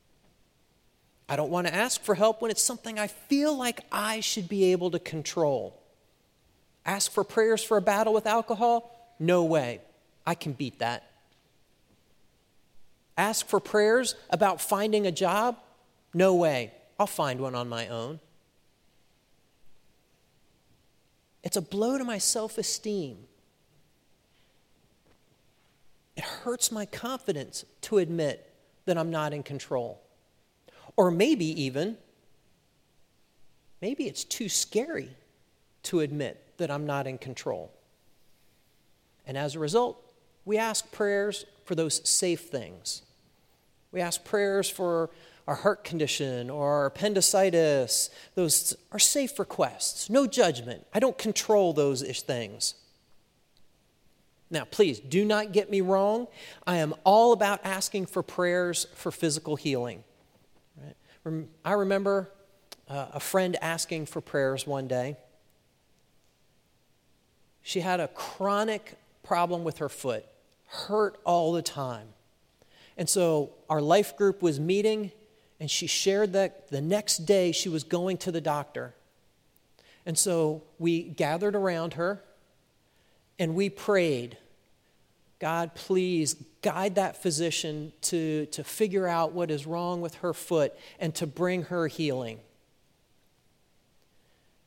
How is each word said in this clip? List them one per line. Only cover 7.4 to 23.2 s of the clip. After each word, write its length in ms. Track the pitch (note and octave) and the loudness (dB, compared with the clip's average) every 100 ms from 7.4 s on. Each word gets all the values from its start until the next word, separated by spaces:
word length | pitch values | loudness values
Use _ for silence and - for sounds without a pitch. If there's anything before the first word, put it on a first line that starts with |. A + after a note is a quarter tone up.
| A3 A3 | 4 2
for 120 | - G#3+ | 4 2
a 60 | |
battle 300 | F#3 G3+ A3 | 4 2 4
with 120 | G#3+ G#3+ | 2 2
alcohol? 880 | A3+ A3+ G#3 A#3 A#3 A#3 - - _ | 0 0 0 2 2 0 -16 -20 _
No 240 | D#3+ F3+ | 2 4
way. 380 | E3 D#3+ B2 A2 - _ _ _ | 4 2 0 -6 -14 _ _ _
I 120 | - E3+ | -6 -4
can 160 | D#3 | -6
beat 260 | C3 C3+ - | -6 -8 -4
that. 320 | A#2 A#2+ - _ _ _ _ _ _ _ _ _ _ _ _ _ _ _ _ - - _ _ - | -4 -4 -8 _ _ _ _ _ _ _ _ _ _ _ _ _ _ _ _ -20 -20 _ _ -2
Ask 300 | G3+ A3 - | 0 0 0
for 120 | G3+ | 0
prayers 560 | - G#3+ G#3+ A#3 A#3+ - - | 2 4 4 4 0 -6 -2
about 300 | F3+ G3+ F3 | 2 4 2
finding 440 | - G3 G#3+ G#3+ | 0 0 2 2
a 60 | G3+ | 2
job? 480 | D#3+ F#3 G3+ A#3+ A#3 - _ _ _ _ | 2 2 2 0 -2 -12 _ _ _ _
No 220 | E3+ F#3+ F3+ | 4 4 6
way. 360 | E3 C3 A2 - _ - | 4 2 -4 -10 _ -4
I'll 120 | G3+ | -2
find 320 | - D3 B2+ | 0 -2 -2
one 160 | C3 B2 | -4 -4
on 120 | A#2+ | -6
my 200 | A#2 G#2+ | -6 -6
own. 320 | A#2 A#2 D#3 - _ _ _ _ _ _ _ _ _ _ _ _ _ - - _ _ _ _ _ _ _ _ _ _ _ _ _ _ _ _ | -6 -8 -10 -18 _ _ _ _ _ _ _ _ _ _ _ _ _ -20 -20 _ _ _ _ _ _ _ _ _ _ _ _ _ _ _ _
It's 140 | F3 G3+ | -4 -4
a 60 | |
blow 360 | D#3 G3 A3+ C4+ | -2 -2 0 0
to 60 | |
my 140 | B3 G#3 | -2 -2
self-esteem. 1080 | - A#3 G#3+ A3 - - G#3+ G3+ C#3+ G2 | 0 -2 -4 -4 -4 -4 -4 -4 -6 -10